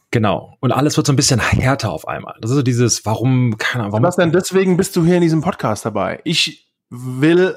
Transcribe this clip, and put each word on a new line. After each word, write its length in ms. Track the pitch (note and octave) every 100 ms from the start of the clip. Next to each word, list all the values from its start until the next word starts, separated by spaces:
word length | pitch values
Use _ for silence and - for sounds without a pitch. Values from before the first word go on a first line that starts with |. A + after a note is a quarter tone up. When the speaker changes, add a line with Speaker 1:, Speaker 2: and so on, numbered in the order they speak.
| -
Speaker 1:
Genau. 480 | A#2+ G#2+ D#2 - -
Und 120 | B2+
alles 260 | - D3 D#3
wird 80 | D3
so 80 |
ein 40 | B2
bisschen 220 | - A#2+
härter 520 | - - C3 C3+ G#2
auf 160 | D#2 -
einmal. 260 | D2 - -
Das 80 | A2
ist 80 | C#3+
so 60 |
dieses, 420 | C3 A#2+ A#2+ - G#2+
warum, 540 | A2 C3 B2+ B2 G#2+
keine 240 | - B2+
Ahnung, 80 | G2+
warum 100 | G#2+ E3+
Speaker 2:
Sebastian, 260 | F3+ E3+
deswegen 440 | F3 F3 F#3+ F#3+ F3
bist 200 | F#3+ F3
du 100 | E3
hier 120 | F3+
in 40 |
diesem 200 | E3+ D#3+
Podcast 440 | D#3+ - B2 G#2 A2+
dabei. 340 | G#2 F2+ -
Ich 440 | - E3 - - _ _ -
will, 640 | B2 B2+ B2+ D#3 F3 F#3